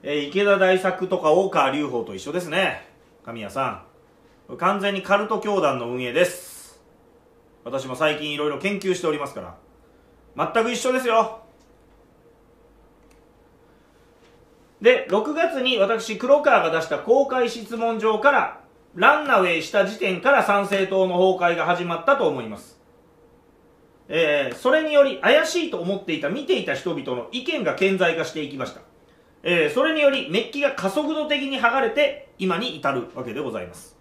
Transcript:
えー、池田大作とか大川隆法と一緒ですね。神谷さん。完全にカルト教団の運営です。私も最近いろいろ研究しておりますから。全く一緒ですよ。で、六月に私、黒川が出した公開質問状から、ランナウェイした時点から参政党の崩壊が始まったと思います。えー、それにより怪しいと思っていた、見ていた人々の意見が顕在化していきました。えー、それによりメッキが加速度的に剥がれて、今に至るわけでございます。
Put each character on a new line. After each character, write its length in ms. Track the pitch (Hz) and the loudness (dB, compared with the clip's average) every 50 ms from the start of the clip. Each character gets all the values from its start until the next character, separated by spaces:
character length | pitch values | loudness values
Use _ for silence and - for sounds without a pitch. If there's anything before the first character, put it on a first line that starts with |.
| - | -6
え 160 | 143 147 147 | -4 -4 -4
ー、 80 | 143 | -4
池 180 | 143 - 190 208 | -2 0 2 4
田 140 | 202 196 190 | 4 4 6
大 180 | 190 185 185 | 6 4 4
作 300 | 185 190 185 180 - 185 | 4 2 0 -2 -2 -2
と 100 | 175 185 | -2 -2
か 140 | 175 - 156 | 0 4 4
大 180 | 156 180 196 190 | 4 4 4 2
川 220 | - 160 139 135 | 2 2 2 2
隆 120 | 139 151 147 | 0 -2 -4
法 180 | 135 123 117 110 | -2 -4 -4 -6
と 100 | - 98 | -6 -10
一 80 | 95 | -12
緒 100 | - 143 | -10 -6
で 100 | 151 180 | -6 -6
す 60 | 170 | -4
ね。 400 | 147 156 185 190 151 - - - - _ _ _ _ _ _ _ | -2 0 0 0 0 -2 -6 -16 -20 _ _ _ _ _ _ _
神 160 | 117 117 117 | -14 -12 -12
谷 100 | 107 98 | -12 -8
さ 340 | 98 135 135 120 101 87 - _ _ _ _ _ _ _ _ _ _ _ _ - | -6 -4 -4 -4 -6 -8 -16 _ _ _ _ _ _ _ _ _ _ _ _ -16
ん。 40 | 123 | -8
完 220 | 127 170 185 202 202 | 0 0 0 0 2
全 120 | 196 202 202 | -2 -2 -2
に 80 | 190 | -4
カ 160 | 185 - 202 | 0 2 2
ル 100 | 202 214 | 2 2
ト 120 | 208 226 196 | -2 -4 -2
教 220 | - 208 202 190 | -2 0 0 2
団 180 | 156 139 131 123 | 2 2 0 -2
の 100 | 120 120 | -6 -6
運 140 | 123 127 127 | -6 -6 -6
営 100 | 120 120 | -2 2
で 120 | 160 180 | 2 2
す。 540 | 180 - - - - - - - - - _ _ _ _ _ _ _ _ _ _ _ _ _ _ _ _ _ _ | 2 0 -10 -16 -18 -20 -20 -20 -20 -20 _ _ _ _ _ _ _ _ _ _ _ _ _ _ _ _ _ _
私 240 | 117 135 135 131 | -6 -6 -6 -6
も 80 | 131 127 | -6 -2
最 240 | 131 156 151 151 147 | 0 0 0 0 -2
近 140 | 151 151 147 | -6 -8 -4
い 40 | |
ろ 120 | 147 147 151 | -4 -2 -4
い 0 | |
ろ 80 | 143 131 | -4 -2
研 180 | - 196 202 | -2 -2 -2
究 160 | 190 190 190 180 | -2 -2 -2 -2
し 80 | 180 | 0
て 60 | - | 0
お 40 | 160 | -2
り 60 | 147 | -2
ま 80 | 143 143 | -2 -6
す 80 | 135 - | -8 -8
か 240 | 104 90 87 - - _ _ _ _ _ _ _ _ _ _ _ _ _ _ _ | -12 -14 -14 -18 -20 _ _ _ _ _ _ _ _ _ _ _ _ _ _ _
ら。 160 | 139 151 - - | -4 -4 0 0
全 100 | 233 226 | 0 0
く 80 | 247 | 0
一 80 | 247 - | -2 -2
緒 140 | - 254 254 | 0 0 0
で 60 | 262 | 0
す 80 | 254 | 0
よ。 320 | 233 220 226 220 - - - - - _ _ _ _ _ _ _ _ _ _ _ _ _ _ _ - _ _ _ _ _ _ _ _ _ _ _ _ _ _ _ _ _ _ _ _ _ _ _ _ _ _ _ _ _ _ _ _ _ _ _ _ _ _ _ _ _ _ _ _ _ _ _ _ _ _ | 2 4 4 2 2 -4 -14 -18 -20 _ _ _ _ _ _ _ _ _ _ _ _ _ _ _ -20 _ _ _ _ _ _ _ _ _ _ _ _ _ _ _ _ _ _ _ _ _ _ _ _ _ _ _ _ _ _ _ _ _ _ _ _ _ _ _ _ _ _ _ _ _ _ _ _ _ _
で、 280 | 202 233 254 - - - | 4 4 4 4 0 0
六 240 | 180 214 - 294 294 | 0 0 0 0 -2
月 300 | 320 330 - - 269 247 | 0 0 0 -2 -2 -2
に 160 | 262 254 208 | -2 2 2
私、 400 | 196 202 226 220 - - 214 - | 2 2 0 -4 -4 -8 -6 -6
黒 240 | 247 247 285 294 285 | 2 4 4 4 6
川 260 | 294 240 202 170 160 | 4 4 4 4 2
が 0 | |
出 140 | 156 160 160 | -2 -2 -2
し 60 | - | -4
た 100 | 151 139 | -6 -6
公 260 | - - 240 277 277 | 2 2 4 4 4
開 240 | - 254 254 240 226 | 2 0 -2 -2 -2
質 280 | 226 233 214 - 233 | -4 -8 -10 -10 -6
問 200 | 226 233 233 226 | -4 -2 -2 -2
状 220 | 214 208 220 214 208 | 0 0 0 0 4
か 100 | - 285 | 2 4
ら、 320 | 277 - - - - - - _ _ _ _ _ _ | 4 4 0 -2 -6 -14 -20 _ _ _ _ _ _
ラ 300 | 170 202 262 294 302 302 | 4 4 4 4 4 2
ン 40 | |
ナ 120 | 277 240 202 | 2 2 4
ウ 60 | 185 | 4
ェ 100 | 175 170 | 2 0
イ 80 | 160 - | -2 -4
し 80 | - | 0
た 160 | - 202 190 | 2 2 2
時 100 | 190 220 | 2 -2
点 240 | - - 196 185 175 | -4 -4 -4 -4 0
か 120 | - 269 277 | 2 4 4
ら 100 | 240 196 | 4 4
参 180 | - 202 202 196 | 2 0 0 0
政 220 | 185 196 196 190 | 0 0 0 0
党 200 | 185 196 190 190 | 0 2 2 2
の 80 | 180 175 | 2 4
崩 400 | 175 190 190 185 - 175 175 170 | 4 4 4 4 4 2 2 2
壊 20 | |
が 80 | 165 156 | 2 0
始 180 | 170 175 170 175 | 0 0 0 -2
ま 140 | 175 170 | -4 -4
っ 80 | 170 - | -2 2
た 100 | - 185 | 2 2
と 120 | 180 170 | 4 2
思 120 | 156 139 127 113 | 0 -2 -2 -8
い 40 | |
ま 120 | 110 104 - | -10 -12 -14
す。 200 | - - - _ _ _ _ _ _ _ _ _ _ _ _ _ _ _ _ _ _ _ _ _ _ _ _ _ _ - | -16 -20 -20 _ _ _ _ _ _ _ _ _ _ _ _ _ _ _ _ _ _ _ _ _ _ _ _ _ _ -6
え 380 | 143 165 165 151 147 143 135 123 | -2 0 2 2 2 0 0 -2
ー、 40 | 120 | -6
そ 160 | - - 254 | -2 0 2
れ 120 | - 311 311 | 2 2 2
に 80 | 311 | 4
よ 120 | 302 285 277 | 6 6 6
り 160 | 269 202 - | 6 2 0
怪 260 | - 208 269 311 320 | 2 4 4 4 4
し 220 | - - 349 311 | 2 -2 -4 -4
い 40 | - | -2
と 60 | - | -6
思 200 | 175 170 180 196 | -6 -4 -4 -4
っ 60 | 185 - | -4 -4
て 100 | 175 160 | -6 -6
い 60 | 143 | -4
た、 100 | 147 143 | -2 -4
見 180 | 190 285 285 | -4 -4 -2
て 120 | - 370 226 | 0 -2 0
い 60 | 175 | 0
た 80 | 156 135 | -4 -6
人 240 | - - 180 160 | -4 -4 -6 -6
々 180 | 143 127 131 123 | -6 -6 -6 -6
の 120 | 123 113 - | -6 -8 -8
意 120 | - 254 254 | -10 -8 -6
見 200 | 339 320 285 202 | -4 -4 -2 -2
が 120 | 151 135 | -4 0
顕 200 | - 190 196 190 185 | 2 2 2 2 2
在 180 | 185 165 165 | 2 0 0
化 80 | 165 151 | -2 -4
し 80 | - - | -6 -6
て 80 | 160 | -8
い 80 | 147 131 | -8 -8
き 80 | 139 | -8
ま 80 | 135 123 | -8 -8
し 80 | - - | -10 -10
た。 80 | - - _ _ _ _ _ _ _ _ _ _ _ - | -16 -20 _ _ _ _ _ _ _ _ _ _ _ -2
え 240 | 170 175 170 156 | 0 2 2 2
ー、 20 | - | 0
そ 140 | - 247 294 | 0 0 0
れ 100 | 320 320 | 0 2
に 80 | 311 | 2
よ 80 | 294 277 | 2 2
り 200 | 269 254 - 147 | 2 2 -4 -2
メ 80 | 175 214 | -2 -2
ッ 120 | 220 - | -2 -2
キ 100 | - 285 | -4 -2
が 120 | 285 269 269 | -2 -2 -2
加 160 | - 175 196 | -2 -4 -2
速 240 | - 302 294 285 320 | -2 0 -2 0 -2
度 140 | 311 302 | -4 -2
的 160 | 302 294 277 277 | -2 -2 -2 -2
に 180 | 269 269 254 | -4 -2 0
剥 100 | 240 233 | 0 2
が 100 | 233 269 | 2 2
れ 100 | 269 220 | 0 0
て、 380 | 220 285 294 269 - - - _ _ - | 2 2 0 0 0 -8 -18 _ _ -4
今 180 | 190 185 170 | -2 -2 -2
に 180 | 170 - - 151 | -2 -4 -6 -8
至 160 | - - 139 | -4 -4 -2
る 160 | 135 123 117 - - | -2 -2 -6 -8 -12
わ 100 | 139 123 | -10 -10
け 100 | 117 107 | -8 -8
で 60 | 139 | -6
ご 120 | 139 123 | -8 -6
ざ 100 | 107 101 | -8 -8
い 60 | 90 | -10
ま 80 | 87 85 | -12 -16
す。 200 | - - - _ _ | -20 -20 -20 _ _